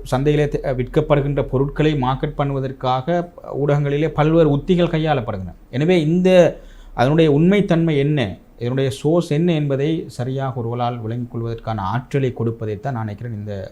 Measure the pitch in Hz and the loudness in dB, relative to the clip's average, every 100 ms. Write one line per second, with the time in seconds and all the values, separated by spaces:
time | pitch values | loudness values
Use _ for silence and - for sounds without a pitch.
0 | - 139 143 147 147 143 - 127 123 160 | -4 0 2 2 0 -2 -4 -4 -2 0
1 | - 143 139 143 131 131 139 - 156 147 | 2 0 0 -2 -2 -2 -2 0 0 0
2 | 127 131 151 143 139 135 131 131 127 127 | -2 -2 -4 -4 -4 -4 -6 -6 -4 -2
3 | 131 175 175 - - 131 143 147 143 143 | -2 -2 -4 -10 -10 -4 0 2 0 0
4 | 156 151 151 165 151 143 165 175 170 160 | 0 0 4 4 4 2 2 2 2 0
5 | 156 139 117 101 90 - - 120 156 180 | 0 0 -2 -6 -10 -14 -8 -2 2 2
6 | 151 175 185 185 160 - - - - - | 2 2 6 6 6 2 -10 -20 -10 0
7 | 123 156 160 147 175 202 202 165 165 147 | 2 4 4 6 4 4 4 2 2 2
8 | 139 151 104 90 - - 120 135 135 127 | 2 0 -2 -6 -16 -8 -4 -2 -2 -2
9 | 147 175 175 151 170 156 147 135 147 160 | 0 2 2 0 2 2 0 0 0 -2
10 | - - 123 135 135 127 113 120 120 123 | -6 -8 -6 -4 -4 -4 -4 -2 -2 -4
11 | 110 117 120 117 117 113 - 107 95 117 | -6 -6 -6 -6 -6 -6 -6 -4 -2 -4
12 | 127 143 131 - 117 113 107 104 139 117 | -2 -2 -2 -2 -4 -4 -6 -6 -6 -6
13 | 110 104 120 107 104 101 - | -6 -8 -10 -10 -8 -10 -10